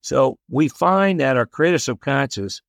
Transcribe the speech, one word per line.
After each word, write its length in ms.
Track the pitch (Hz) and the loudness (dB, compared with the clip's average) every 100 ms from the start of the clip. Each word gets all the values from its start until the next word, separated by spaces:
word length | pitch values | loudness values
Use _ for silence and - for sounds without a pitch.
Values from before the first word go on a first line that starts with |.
So 380 | - 135 131 - _ | -2 0 0 -2 _
we 180 | 131 151 | 0 0
find 520 | - 170 190 196 180 | 0 0 2 2 0
that 160 | 135 131 | 0 0
our 100 | 113 | -2
creative 340 | - 160 170 | 0 2 2
subconscious 800 | - 117 - 139 139 - 98 - | -2 -6 -2 -2 -2 -6 -10 -10